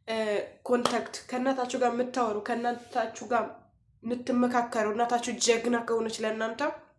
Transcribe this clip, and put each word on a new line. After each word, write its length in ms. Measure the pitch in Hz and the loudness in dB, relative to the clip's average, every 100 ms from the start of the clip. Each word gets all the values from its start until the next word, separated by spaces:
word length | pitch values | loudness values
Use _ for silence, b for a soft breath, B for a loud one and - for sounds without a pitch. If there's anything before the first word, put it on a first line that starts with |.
| - | -6
እ፣ 80 | 226 214 202 - - | -2 0 -2 -4 -10
ኮንታክት፣ 520 | - 240 233 240 - - - | 0 2 2 -2 -4 -10 -6
ከእናታችሁ 520 | 247 254 262 247 247 | -2 0 0 -2 2
ጋር 120 | 240 | 2
የምታወሩ፣ 460 | 240 247 262 226 208 | 2 -2 0 0 0
ከእናታችሁ 840 | 208 233 240 240 - 247 226 - 214 | -2 -2 -2 -4 -4 -2 -2 -6 0
ጋር 160 | 233 - - - _ _ _ | 0 0 -8 -20 _ _ _
የምትመካከሩ፣ 840 | 226 240 - 247 247 247 240 226 214 | -6 -4 0 2 4 2 2 0 0
እናታችሁ 440 | 214 240 240 240 214 | 2 2 2 0 0
ጀግና 380 | 233 226 247 240 | 4 4 4 0
ከሆነች 340 | 233 226 220 - | 2 0 0 -2
ለእናንተ፣ 420 | 220 220 226 233 302 302 - | -2 -2 -4 0 -2 -2 -12